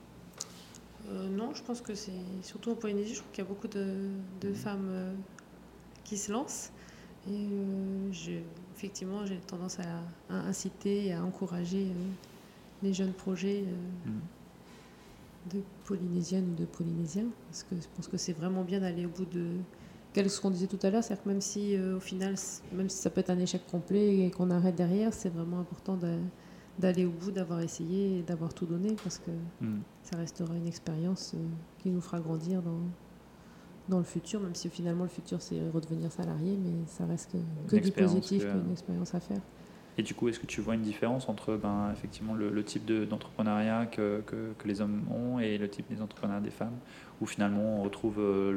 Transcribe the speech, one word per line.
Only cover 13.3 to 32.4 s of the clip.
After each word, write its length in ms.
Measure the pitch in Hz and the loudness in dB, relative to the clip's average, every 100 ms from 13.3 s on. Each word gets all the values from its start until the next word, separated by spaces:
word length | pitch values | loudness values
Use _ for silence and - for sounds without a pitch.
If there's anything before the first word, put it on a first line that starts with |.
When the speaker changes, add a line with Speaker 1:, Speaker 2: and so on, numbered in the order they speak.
| 185 190 202 190 | 0 2 0 0
Speaker 1:
euh, 440 | 180 180 180 147 | -2 -4 -6 -4
Speaker 2:
Mhm. 100 | 110 165 - - - - - - - - - - - 180 | -4 -6 -12 -20 -20 -20 -20 -20 -20 -20 -20 -20 -16 -6
Speaker 1:
de 60 | 196 190 - - | -4 -6 -10 -4
Polynésiennes 640 | 196 180 175 165 185 180 | -2 0 0 2 2 2
ou 20 | 165 | 2
de 60 | 170 | -2
Polynésiens, 600 | - 170 165 165 180 233 226 - | -2 -2 0 0 0 -2 -2 -10
parce 140 | - | -14
que 120 | - 175 | -6 -6
je 120 | - - | -6 -8
pense 120 | 165 | -4
que 100 | 180 | -2
c'est 160 | - | -2
vraiment 300 | 156 180 185 | -2 0 0
bien 160 | 175 196 | 2 2
d'aller 260 | 185 170 175 | 2 0 -2
au 40 | |
bout 160 | 165 175 | -2 -4
de, 220 | 175 170 175 180 - - - - | -2 0 -2 -4 -10 -18 -18 -2
quel, 160 | 202 196 | 2 4
ce 100 | - | 4
qu'on 120 | 196 | 2
disait 160 | 180 190 | 2 2
tout 120 | 190 | 2
à 60 | 190 | 4
l'heure, 140 | 220 | 4
c'est-à-dire 200 | 226 202 | 4 0
que 60 | 202 | 0
même 120 | 196 | 0
si, 340 | 196 208 202 196 | 0 0 2 4
euh, 220 | 185 185 | 4 0
au 20 | |
final, 380 | - 185 190 196 | -2 -2 0 0
c-, 240 | - - - | -4 -8 -6
même 160 | 180 190 | -2 0
si 80 | - | 0
ça 120 | - | 2
peut 100 | - | 2
être 100 | 185 | 2
un 100 | 180 | 4
échec 220 | 180 180 - | 2 0 -2
complet 500 | 175 - 196 208 196 | -2 2 6 8 8
et 120 | 180 | 6
qu'on 180 | 175 180 | 4 4
arrête 240 | 175 180 170 | 6 6 6
derrière, 380 | 175 196 226 | 4 6 4
c'est 160 | 220 185 | 2 0
vraiment 300 | 170 165 175 | 0 0 -2
important 360 | 170 180 - 185 | -2 -4 -2 0
d'a-, 200 | 170 170 180 - - - - - | 2 0 0 -4 -14 -18 -12 2
d'aller 260 | 185 180 180 | 4 6 4
au 60 | |
bout, 200 | 165 185 | 2 -2
d'avoir 280 | 190 175 170 | -2 0 0
essayé 580 | 165 - 165 190 196 185 | 0 -2 0 2 4 2
et 20 | |
d'avoir 300 | 165 170 165 | 0 0 -2
tout 120 | - 170 | -2 0
donné, 300 | 170 202 214 | 2 2 0
parce 140 | 180 - | -2 -6
que 120 | - 165 170 - | -4 -4 -6 -4
Speaker 2:
Mhm. 200 | - - - - | -2 -2 -4 -12
Speaker 1:
ça 140 | - 170 | -6 -4
restera 380 | 165 - 170 170 | -4 -4 -4 -2
une 120 | 170 | -2
expérience, 640 | 170 - 156 175 190 - - | -4 -4 0 0 0 -2 -4
euh, 40 | 165 165 160 - | -4 -4 -10 -4
qui 100 | 190 | 0
nous 120 | 180 | 0
fera 180 | - 175 | 0 -2
grandir 420 | 160 160 | 0 0